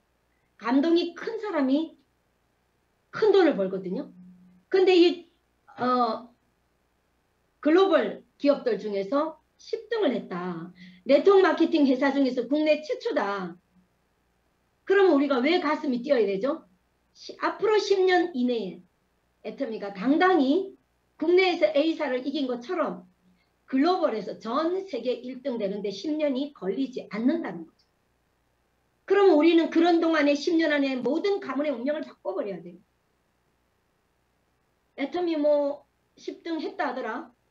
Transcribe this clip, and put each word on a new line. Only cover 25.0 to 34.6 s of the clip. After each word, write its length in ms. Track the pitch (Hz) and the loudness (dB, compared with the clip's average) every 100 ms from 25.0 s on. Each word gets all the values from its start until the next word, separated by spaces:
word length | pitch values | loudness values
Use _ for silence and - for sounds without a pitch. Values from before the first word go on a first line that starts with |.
| 240 | -6
일 300 | 233 247 262 | -6 -8 -10
등 160 | 285 233 | -8 -6
되는데 320 | 202 208 202 | -6 -6 -8
십 240 | 190 311 302 | -8 -6 -2
년이 380 | 294 254 294 | -2 -2 -6
걸리지 540 | - 185 233 269 - - | -8 -6 -4 -6 -8 -12
않는다는 540 | 202 240 330 262 165 - | -4 0 0 -4 -10 -16
거죠. 220 | _ _ _ _ _ _ _ _ _ _ _ _ _ - | _ _ _ _ _ _ _ _ _ _ _ _ _ 0
그러면 300 | 381 392 302 | 4 6 6
우리는 340 | 320 339 311 | 6 4 4
그런 300 | 320 339 339 | 2 4 4
동안에 340 | 330 320 285 | 2 2 2
십 220 | 285 - 330 | 0 0 0
년 160 | 320 | 2
안에 240 | 294 277 262 | 0 0 -2
모든 440 | 226 311 403 403 | -2 -2 -2 -4
가문의 320 | 254 240 302 | -4 -4 -4
운명을 300 | 247 254 311 | -4 -4 -6
바꿔버려야 600 | 269 - - 370 220 180 | -8 -12 -10 -6 -8 -10
돼요. 140 | 175 - _ _ _ _ _ _ _ _ _ _ _ _ _ _ _ _ _ _ | -14 -20 _ _ _ _ _ _ _ _ _ _ _ _ _ _ _ _ _ _